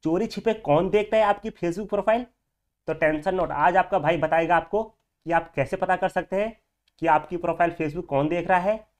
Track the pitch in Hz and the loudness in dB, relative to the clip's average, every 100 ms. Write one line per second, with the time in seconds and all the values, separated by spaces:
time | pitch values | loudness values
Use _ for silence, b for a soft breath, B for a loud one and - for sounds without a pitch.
0 | 160 170 226 - 220 220 - 147 185 208 | 0 -2 -2 -4 -2 -2 2 2 4 0
1 | 214 220 208 202 220 - 175 170 202 202 | 2 2 2 0 -4 -6 -6 -4 -4 -2
2 | 196 226 247 _ _ _ _ _ - 156 | 0 0 -2 _ _ _ _ _ -8 0
3 | 160 156 151 185 165 143 160 185 180 196 | 0 0 -2 -2 -2 2 4 4 2 0
4 | 147 170 156 160 165 170 165 202 220 _ | 0 0 2 0 2 2 2 -4 -4 _
5 | _ _ - 165 165 - 131 190 185 180 | _ _ -2 -2 -2 -4 -4 -2 -2 0
6 | 185 - 160 190 214 233 _ _ _ _ | 0 -2 -4 -4 -4 -6 _ _ _ _
7 | 165 156 156 175 170 165 170 165 156 156 | 2 2 2 -6 -4 0 0 0 -4 -4
8 | 170 139 151 175 175 185 185 214 - | -2 0 0 -2 0 0 2 -4 -6